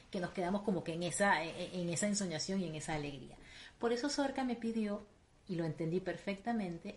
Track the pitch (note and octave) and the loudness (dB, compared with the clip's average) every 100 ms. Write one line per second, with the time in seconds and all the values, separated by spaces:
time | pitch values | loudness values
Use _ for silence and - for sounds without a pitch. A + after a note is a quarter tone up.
0 | - G3+ E3+ - F3 G3+ G#3+ F3 - E3 | -6 -2 -2 0 2 2 2 2 0 -2
1 | F3 - G3+ D#3+ D#3+ E3 F3 F3+ E3+ D#3+ | 0 4 6 6 2 -4 -4 -2 0 2
2 | G#3 G3+ F#3 D3+ - G3 E3 D#3 E3+ D#3 | 2 2 0 0 0 0 0 -2 -2 -2
3 | C#3+ C#3 - - - - - - A#3 A#3+ | -2 -6 -12 -16 -18 -16 -18 -2 0 2
4 | D4 C#4+ C#4 C4+ B3+ A#3 A3+ A3+ G#3 G#3 | 2 2 2 2 0 0 0 0 0 -2
5 | - - - - - E3+ E3 D3+ E3 F#3 | -6 -20 -20 -20 -4 0 0 0 0 2
6 | F#3 E3+ G3+ G3 A#3 A3+ F3+ E3+ G3+ | 0 -2 -4 -4 0 0 0 -4 -6